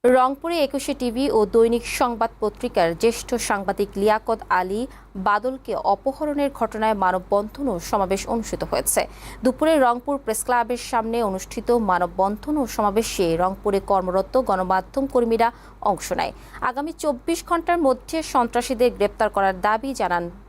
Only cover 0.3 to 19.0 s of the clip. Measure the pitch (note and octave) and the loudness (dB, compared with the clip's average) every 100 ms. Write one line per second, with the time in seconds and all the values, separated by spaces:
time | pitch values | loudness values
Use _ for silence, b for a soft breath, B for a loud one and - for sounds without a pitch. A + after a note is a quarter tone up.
0.3 | C4+ E4 E4+ C#4 C#4 C#4 C#4 B3 A3+ C#4 | 0 -4 0 0 -2 -4 -4 -4 -2 0
1.3 | G#3+ G#3 A3+ A3+ A#3 A#3 - A#3+ A#3 A3+ | 2 4 4 4 2 -2 -2 -2 0 -4
2.3 | - G#3+ - B3 G#3+ E3+ E3+ A3+ A3+ - | -2 -6 -4 -4 2 0 2 0 0 -6
3.3 | A#3+ - G#3 G3 G3 G3+ G3 G#3 G#3+ A3+ | -6 -2 -2 -2 -2 -4 0 2 2 0
4.3 | A3 - F#3 F#3 G3+ C4 B B G3 G3 | -4 0 0 0 -4 -6 B B -4 0
5.3 | G#3 A#3+ C4 - F#3+ - G3 C4+ C4 G3+ | 2 0 -6 -6 -2 0 0 -2 -4 -4
6.3 | C#4+ C#4+ C#4 A3+ A3 A3 G#3 F#3 F#3 F3+ | -2 -2 -2 -4 0 0 2 0 0 0
7.3 | G3+ G#3+ - C#4 F3+ - G#3+ F#3+ G3 - | 0 0 -6 -4 -4 -2 -2 0 -2 -2
8.3 | A#3 G#3+ - - - A#3 - - B B | -4 -4 -6 -4 -2 0 -2 -2 B B
9.3 | B B3+ B3+ D#4 D#4+ B3 B3 C#4+ C#4 A3+ | B 0 2 4 6 4 2 -2 -4 -2
10.3 | G#3+ - B3 A3+ A#3+ - A#3+ A3+ A#3 G#3+ | -4 0 0 0 -4 -2 -2 0 -2 -2
11.3 | F#3+ - - - A#3+ G#3 F3+ F3 F3+ F#3+ | -2 -8 -8 0 2 2 2 0 0 0
12.3 | G#3+ - D4+ A#3 - G#3 G3+ A3+ - E3+ | 0 -4 -2 -2 0 2 2 -2 0 0
13.3 | E3 F3+ F#3+ G#3 G3 G3 G3 F#3 F#3 F#3+ | 2 0 0 -2 -2 2 0 2 0 2
14.3 | C4 A3+ F#3+ F#3 F#3 F#3 - C4+ B3+ A#3 | 0 2 0 2 0 0 -4 0 2 2
15.3 | A3+ A#3 B B B - F3+ - E3+ D#3+ | 2 2 B B B -2 -2 -4 -4 -4
16.3 | - B B B3 B3 D4+ E4 D4+ B3 - | -6 B B -4 -4 -8 -4 -4 -2 -4
17.3 | E4+ - E4+ E4+ F4 C#4+ D#4+ - D#4+ D#4 | -4 -2 -2 0 2 2 2 -2 -6 -2
18.3 | C4+ A#3 A#3+ A#3+ A#3 B3 G3 | 0 0 -2 -2 2 2 2